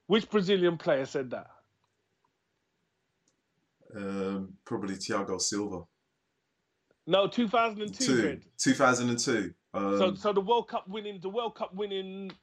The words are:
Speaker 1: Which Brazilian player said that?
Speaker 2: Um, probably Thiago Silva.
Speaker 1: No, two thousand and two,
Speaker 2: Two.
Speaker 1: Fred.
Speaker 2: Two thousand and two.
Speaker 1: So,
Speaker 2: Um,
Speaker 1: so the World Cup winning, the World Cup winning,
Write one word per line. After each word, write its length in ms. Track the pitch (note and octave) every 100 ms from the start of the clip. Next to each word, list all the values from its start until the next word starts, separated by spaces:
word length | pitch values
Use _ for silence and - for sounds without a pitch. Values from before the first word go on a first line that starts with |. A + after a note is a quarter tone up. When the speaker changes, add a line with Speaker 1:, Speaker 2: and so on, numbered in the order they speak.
| -
Speaker 1:
Which 200 | G#3+ G#3+
Brazilian 460 | G#3 F3+ G3 F3 E3
player 260 | F3 C#3 C3+
said 240 | C#3+ C3
that? 180 | A2+ - - _ _ _ _ _ _ _ _ _ _ _ _ _ _ _ _ _ _ _ _ _ _ -
Speaker 2:
Um, 600 | G2+ G2 G2 F#2+ G2 F#2+ -
probably 300 | - A2 G2 F#2+
Thiago 440 | - G#2 G2 F#2
Silva. 420 | - G2+ G#2 F2+ E2+ _ _ _ _ _ _ _ _ _ _ _ -
Speaker 1:
No, 200 | F#3+ G3
two 200 | - A3+
thousand 340 | A#3 A3+ G#3+
and 120 | G#3
two, 100 | - B3+
Speaker 2:
Two. 160 | B2
Speaker 1:
Fred. 200 | G2+ E2 - -
Speaker 2:
Two 160 | C#3+
thousand 340 | C3 C3 A#2+ B2
and 80 | A#2
two. 360 | - A2+ F2 - _
Speaker 1:
So, 300 | G2 G2+ G2+ F#3+
Speaker 2:
Um, 80 | G3
Speaker 1:
so 160 | G#3
the 80 | G3
World 280 | G3 A#3 -
Cup 200 | A#3 -
winning, 320 | G#3+ G#3 G3
the 80 | F#3
World 260 | A3 A#3
Cup 200 | - G3+
winning, 580 | F#3+ G#3 G3 F#3+ F#3+ G3 -